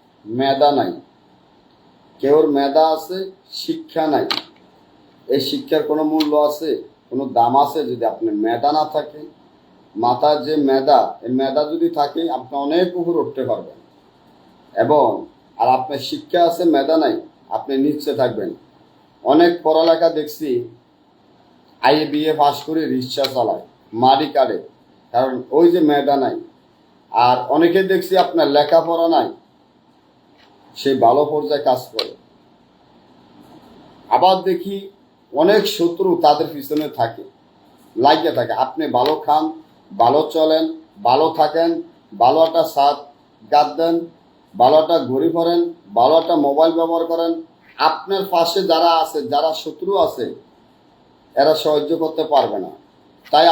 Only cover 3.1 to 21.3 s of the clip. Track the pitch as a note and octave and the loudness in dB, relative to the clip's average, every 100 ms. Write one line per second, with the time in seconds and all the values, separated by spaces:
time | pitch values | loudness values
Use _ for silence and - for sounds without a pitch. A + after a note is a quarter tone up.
3.1 | F#3 F#3+ - _ - - D#3+ - E3 D#3 | -10 -10 -14 _ -12 -8 -10 -8 -6 -2
4.1 | C3 - - - _ _ _ _ _ _ | -2 -2 -6 -10 _ _ _ _ _ _
5.1 | _ - C#3 - C#3 - D#3 D3 D3+ D#3 | _ -4 -2 -2 -6 -2 -2 -2 -2 0
6.1 | D#3+ D3+ D3+ D3 D3 D#3+ A#2+ - _ _ | -2 0 2 0 -2 -4 -6 -8 _ _
7.1 | B2+ C3+ C#3 A#2+ C3+ D3 D#3+ B2+ A#2+ A2+ | -8 -4 0 2 2 0 -2 -6 -4 -4
8.1 | - A2+ G#2 A2+ A#2+ C#3+ D#3 D3+ D#3 D3 | -4 -4 -2 -2 -2 -2 -2 -2 -4 -8
9.1 | D3+ D3+ - _ _ _ _ _ G#2 A#2+ | -10 -20 -20 _ _ _ _ _ -4 -2
10.1 | B2+ D3 D3 C3 D3+ C3+ C3+ C3+ C3 G#2+ | 0 0 0 -2 -2 0 2 4 4 2
11.1 | - A#2+ C3 C3+ C#3 D3 D#3+ E3 D#3 C#3+ | -4 -6 -2 -2 -2 -2 -2 -2 0 -2
12.1 | D#3+ E3 D#3 - C#3+ C#3+ E3 F3+ F3 E3 | -2 -6 -6 -8 -6 -2 0 -2 -2 -4
13.1 | D#3+ - - A#2 G#2+ - - _ _ _ | -2 -4 -6 -6 -6 -8 -20 _ _ _
14.1 | _ _ _ _ _ _ - B2 D3+ B2 | _ _ _ _ _ _ -4 2 2 2
15.1 | G2 - _ _ - A#2 B2+ - C#3 - | -2 -8 _ _ -4 0 0 -2 -8 -8
16.1 | D3 - F3 E3+ E3 E3+ C#3+ C#3 D#3+ C#3 | -12 -4 0 0 0 0 2 2 0 0
17.1 | - - _ - A2 - C3+ C#3+ - - | -2 -8 _ -10 -8 -4 -2 -2 -2 -4
18.1 | C#3+ B2+ G#2+ F2+ - _ _ _ _ _ | -2 -2 -2 -8 -10 _ _ _ _ _
19.1 | _ - D3 E3+ E3+ D#3 D#3+ E3 D#3+ E3 | _ 0 4 4 2 0 2 2 2 2
20.1 | D#3 D3 - D3+ A#2+ A#2+ - _ _ _ | 0 -6 -8 -4 -4 -6 -14 _ _ _
21.1 | _ _ | _ _